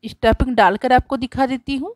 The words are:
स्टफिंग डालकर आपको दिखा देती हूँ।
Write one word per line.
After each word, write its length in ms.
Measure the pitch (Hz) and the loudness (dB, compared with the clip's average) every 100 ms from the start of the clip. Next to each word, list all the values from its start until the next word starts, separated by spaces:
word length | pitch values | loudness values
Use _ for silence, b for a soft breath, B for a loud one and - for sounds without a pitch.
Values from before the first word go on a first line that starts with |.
स्टफिंग 500 | 220 - 233 220 254 226 | -14 -2 0 0 0 4
डालकर 360 | 208 196 254 | 4 2 2
आपको 240 | 254 - 269 | 2 2 -6
दिखा 300 | 247 - 269 | -6 -4 -2
देती 280 | 254 - 277 | -4 -6 -6
हूँ। 160 | 320 | -8